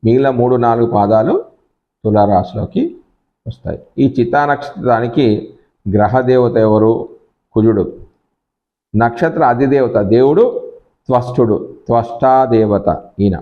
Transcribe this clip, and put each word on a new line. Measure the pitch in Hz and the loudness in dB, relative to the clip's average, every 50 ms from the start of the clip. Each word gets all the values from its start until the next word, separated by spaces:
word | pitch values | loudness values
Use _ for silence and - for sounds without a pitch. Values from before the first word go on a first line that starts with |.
| - | 2
మిగిలిన | 110 117 131 135 139 | 2 2 2 2 0
మూడు, | 131 120 120 123 127 | 0 0 0 0 2
నాలుగు | 123 120 117 117 120 117 117 | 2 2 0 2 0 0 0
పాదాలు | - 104 101 101 113 113 113 170 262 392 466 - _ _ _ _ _ _ _ _ _ _ _ | 0 0 0 2 2 2 2 2 0 -2 -4 -8 _ _ _ _ _ _ _ _ _ _ _
తులారాశిలోకి | 110 104 107 104 101 101 92 98 - - 107 - - - - 262 339 - - _ _ _ _ _ _ _ _ _ 117 | 0 2 2 2 2 2 0 -2 -2 -6 -10 -10 -6 -4 -4 -4 -4 -6 -12 _ _ _ _ _ _ _ _ _ -16
వస్తాయి. | 117 _ _ - - - - _ _ - | -16 _ _ -10 -10 -10 -12 _ _ -2
ఈ | 135 127 120 - | -2 0 0 0
చిత్తా | 117 104 - 143 147 | -2 0 0 -2 0
నక్షత్రానికి | 143 143 - - - - - 110 123 120 113 117 120 120 - 139 117 104 104 - - - _ _ _ _ _ _ 101 92 | 0 -2 -4 -6 -14 -14 -8 -2 0 0 0 0 -2 -2 0 0 2 0 -2 -4 -10 -18 _ _ _ _ _ _ -4 0
గ్రహదేవత | 107 104 104 120 131 127 123 127 127 123 120 - | 0 0 2 0 0 0 2 2 2 2 2 2
ఎవరు? | 113 110 107 107 107 107 113 113 - - - - - _ _ _ _ _ _ _ | 2 2 2 2 2 2 2 0 0 -4 -10 -14 -20 _ _ _ _ _ _ _
కుజుడు. | 113 107 113 110 98 90 - - - - - _ _ _ _ _ _ _ _ _ _ _ _ _ _ _ _ - | 0 2 2 2 0 -2 -4 -6 -16 -20 -20 _ _ _ _ _ _ _ _ _ _ _ _ _ _ _ _ -2
నక్షత్ర | 107 113 117 117 - 180 160 156 170 156 | 0 0 0 0 -2 -4 -4 -2 0 0
అధిదేవత | 123 123 120 135 135 135 139 131 117 - | 0 2 0 0 0 2 2 0 0 0
దేవుడు | 110 104 95 107 120 131 135 151 185 233 254 - - - - - - _ _ _ _ _ - | -2 0 2 2 4 4 4 4 2 2 0 0 -6 -10 -12 -18 -20 _ _ _ _ _ -2
త్వష్టుడు, | 131 123 120 123 - - 123 113 107 - - - - - _ | -2 -2 -2 -2 -2 0 0 2 0 -2 -4 -8 -16 -20 _
త్వష్టాదేవత | - 120 117 117 - - - - 131 131 131 131 127 117 110 110 104 101 98 95 - 85 - - - _ - | -2 -2 -2 -2 -4 -6 -2 0 2 4 2 2 2 2 2 2 2 0 0 0 -2 -4 -4 -8 -18 _ -2
ఈయన. | 98 101 90 78 | -2 -2 -2 -2